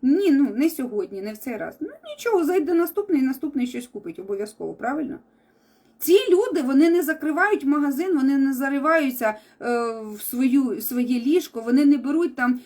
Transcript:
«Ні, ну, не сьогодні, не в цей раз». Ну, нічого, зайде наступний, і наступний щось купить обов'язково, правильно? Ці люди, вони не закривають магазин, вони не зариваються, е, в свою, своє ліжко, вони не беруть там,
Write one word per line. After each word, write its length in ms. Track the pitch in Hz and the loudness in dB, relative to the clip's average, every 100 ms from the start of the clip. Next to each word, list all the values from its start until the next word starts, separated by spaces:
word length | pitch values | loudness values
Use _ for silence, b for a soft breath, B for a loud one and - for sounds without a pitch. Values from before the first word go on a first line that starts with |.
«Ні, 300 | 262 349 392 | 2 2 4
ну, 180 | 277 247 | 4 2
не 160 | 214 320 | 2 -2
сьогодні, 520 | 320 233 208 185 196 | -2 -6 -6 -6 -8
не 100 | 208 | -10
в 60 | 214 | -10
цей 180 | 262 214 | -10 -8
раз». 180 | 165 - | -10 -10
Ну, 80 | 392 622 622 | -12 -12 -16
нічого, 360 | 587 480 381 | -8 0 2
зайде 300 | 311 370 302 | 2 0 2
наступний, 460 | 339 339 403 403 294 | 0 0 -2 0 0
і 40 | |
наступний 420 | 262 269 302 269 247 | 0 -2 -6 -4 -4
щось 200 | 240 - | -6 -12
купить 320 | 202 170 170 | -14 -14 -12
обов'язково, 560 | 196 196 208 - 165 | -8 -8 -8 -10 -12
правильно? 440 | 165 240 302 285 - _ b b b b b b - | -8 -6 -4 -6 -10 _ b b b b b b -6
Ці 140 | 302 403 508 | 4 4 6
люди, 320 | 370 494 339 | 2 2 0
вони 280 | 254 269 330 | 2 4 4
не 120 | 349 | 4
закривають 600 | 294 311 311 302 415 370 | 0 -2 -2 0 2 2
магазин, 520 | 277 294 285 262 381 302 | 0 0 0 -2 0 2
вони 220 | 269 277 | 2 2
не 140 | 269 | 2
зариваються, 760 | 254 277 277 302 320 269 247 220 | 0 -2 0 2 2 0 -2 -2
е, 60 | 214 B - 240 240 233 226 214 | -4 B -8 -4 -2 -4 -6 -12
в 60 | 208 | -12
свою, 600 | - 247 262 277 247 185 | -8 -2 2 2 2 -2
своє 400 | - 247 240 247 | -4 -2 -2 0
ліжко, 400 | 254 349 - 226 | 2 0 0 -8
вони 240 | 233 262 | 2 4
не 120 | 285 285 | 6 4
беруть 400 | 262 320 339 - | 0 -2 -2 -2
там, 240 | 247 247 | -2 -2